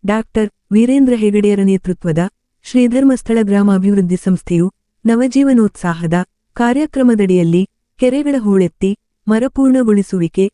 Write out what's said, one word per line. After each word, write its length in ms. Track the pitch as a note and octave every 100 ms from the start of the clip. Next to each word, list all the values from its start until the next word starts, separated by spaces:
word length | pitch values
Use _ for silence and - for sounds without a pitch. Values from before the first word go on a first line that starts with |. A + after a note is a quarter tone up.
ಡಾಕ್ಟರ್ 460 | G3 G#3+ A3 A3 G#3 _ _ G#3
ವೀರೇಂದ್ರ 380 | A#3+ C#4 C4 A#3+
ಹೆಗಡೆಯರ 400 | G#3+ G#3 G#3 G3+ G3
ನೇತೃತ್ವದ 500 | F#3+ F3 F3 F3 D#3+ F3+ _ _ _ -
ಶ್ರೀ 180 | B3+ B3 B3
ಧರ್ಮಸ್ಥಳ 420 | C4+ B3+ - A3+ G#3
ಗ್ರಾಮಾಭಿವೃದ್ಧಿ 720 | G3+ G3+ F#3+ G3 G3+ F3+ F3+ F#3+
ಸಂಸ್ಥೆಯು 400 | F3+ - E3+ F3+ _ _ _
ನವಜೀವನೋತ್ಸಾಹದ 1120 | A3+ A#3 C4 C4+ C#4 B3 G#3 - F3+ E3 E3+ E3+ F3+ _ _ -
ಕಾರ್ಯಕ್ರಮದಡಿಯಲ್ಲಿ 1040 | A#3+ C4 D4+ C4+ B3 A3 G3 F3+ E3 F3 G3 _ _ _
ಕೆರೆಗಳ 360 | B3+ C4+ D4 C#4
ಹೂಳೆತ್ತಿ 460 | G#3 F#3+ F3 _ F#3+ G#3 _ _ -
ಮರಪೂರ್ಣಗೊಳಿಸುವಿಕೆ 1160 | A3 B3+ C4+ C4+ B3+ A3+ G#3 F#3+ F#3+ E3 - G3